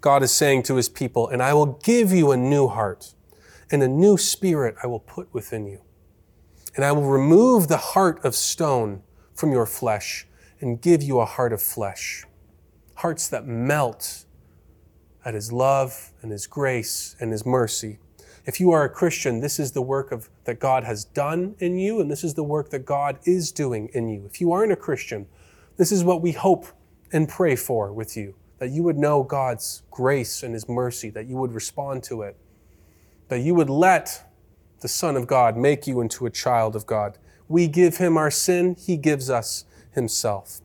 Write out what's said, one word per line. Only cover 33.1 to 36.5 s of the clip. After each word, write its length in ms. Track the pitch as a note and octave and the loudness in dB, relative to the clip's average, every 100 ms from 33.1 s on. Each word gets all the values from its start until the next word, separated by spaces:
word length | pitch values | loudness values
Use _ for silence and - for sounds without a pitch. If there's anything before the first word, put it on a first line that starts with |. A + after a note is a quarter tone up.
| _ _ | _ _
that 100 | B2 | -4
you 160 | C#3 F3 | 2 2
would 140 | C#3+ | 2
let 600 | C#3 F#3 E3+ - - - _ _ _ _ _ | 4 6 4 0 -14 -18 _ _ _ _ _
the 60 | B2 | -8
Son 300 | - F3 C#3 | -4 -2 -2
of 80 | A#2+ | 0
God 320 | C3 A#2+ A2 | 4 4 4
make 300 | C#3 C#3+ C#3+ | 2 2 -2
you 120 | B2+ | -2
into 280 | A2+ - B2 | -4 -4 -6
a 20 | |
child 460 | - - | -4 0